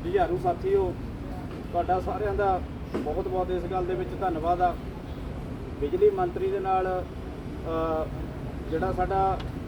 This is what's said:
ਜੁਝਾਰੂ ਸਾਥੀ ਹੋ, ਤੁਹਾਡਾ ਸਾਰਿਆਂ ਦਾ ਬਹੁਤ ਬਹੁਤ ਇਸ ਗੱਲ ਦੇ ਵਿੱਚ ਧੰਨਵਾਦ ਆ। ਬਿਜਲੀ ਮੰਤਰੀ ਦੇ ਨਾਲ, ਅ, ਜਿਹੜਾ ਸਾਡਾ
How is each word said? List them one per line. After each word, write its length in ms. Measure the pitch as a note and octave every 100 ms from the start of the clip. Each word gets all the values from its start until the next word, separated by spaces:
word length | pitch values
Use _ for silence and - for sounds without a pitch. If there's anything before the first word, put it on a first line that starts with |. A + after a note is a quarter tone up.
| E4+
ਜੁਝਾਰੂ 340 | F#4+ E4 F4+
ਸਾਥੀ 320 | F4 F4 F#4 G4
ਹੋ, 180 | F#4 - - - - - - - -
ਤੁਹਾਡਾ 280 | E3+ E3+ F#3
ਸਾਰਿਆਂ 340 | F#3 F#3+ G#3
ਦਾ 280 | G3 G3 F3+ - - - -
ਬਹੁਤ 320 | D3 D#3+ F3+
ਬਹੁਤ 220 | F#4 F4+
ਇਸ 120 | F4+
ਗੱਲ 220 | F4 F#4+ F3+
ਦੇ 80 |
ਵਿੱਚ 160 | F#3 - -
ਧੰਨਵਾਦ 400 | F#4 - E4+ F4+
ਆ। 140 | F4+ E3 - - - - - - - - - -
ਬਿਜਲੀ 300 | C#3+ F#3 G#3
ਮੰਤਰੀ 420 | F#3+ F3+ F3+ F#3+
ਦੇ 80 | G3
ਨਾਲ, 440 | F#3+ F#3+ F#3 F#3 F3+ - - - - - E3 D#3+ D#3+ D#3+ D#3
ਅ, 20 | - - - - - -
ਜਿਹੜਾ 220 | D#3+ F#3+
ਸਾਡਾ 460 | F3+ F#3 F#3+ F#3+ F#3+ - -